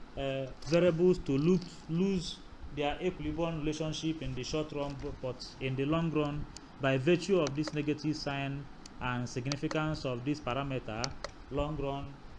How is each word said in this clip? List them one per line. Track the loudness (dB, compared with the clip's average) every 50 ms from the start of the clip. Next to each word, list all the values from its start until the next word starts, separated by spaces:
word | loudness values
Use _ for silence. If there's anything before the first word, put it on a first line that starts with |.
| -14 -10 -6
uh, | -4 -2 -2 0 -2 -4 -6 -8 -8 -2
variables | 2 4 6 6 6 6 6 6 6 6 6
to | 4 2 2 4
lose, | 6 6 6 6 4 -2 -12 -12 -6 -2
lose | 0 2 4 4 2 2 0 -2 -6 -10 -12 -16 -14 -12 -10 -8 -2
their | 0 0 0 0 0 -2
equilibrium | -2 -2 -2 -4 -2 0 0 0 0 0 -2
relationship | -2 -2 -2 0 -2 -2 -2 -2 0 -2 -2 -2 -2
in | -4 -4
the | -4 -4
short | -2 -2 -2 -2 -2 -2
run, | -4 -4 -4 -4 -6 -6
bu-, | -6 -6 -4
but | -4 -4 -4 -4 -8 -12 -10 -4
in | -4 -2 0
the | 0 2
long | 2 2 2 2 2
run, | 2 2 2 2 0 -2 -4 -6 -8 -14 -16 -16 -8 0
by | 2 2 4
virtue | 4 6 6 6 6 6 4 4 6
of | 4 4 2
this | 0 -2 0 0
negative | -2 0 0 0 0 2 0 0
sign | 0 0 -2 -2 0 -2 -2 -2 -4 -6 -10 -12 -16 -16 -14 -10 -6 -2
and | -2 0 0 -2 -2
significance | -2 -2 -2 0 -2 0 0 0 0 2 2 0 0 0 -2
of | -2 -2 -2 0
this | -2 -2 -2
parameter, | 0 -2 0 0 0 -2 -2 -4 -4 -4 -6 -4 -4 -4 -6 -8 -10 -12 -12 -12 -12 -6
long | -2 -2 -2 -2 -2
run | -4 -2 -4 -4 -4 -6 -10 -12 -14 -16 -14 -12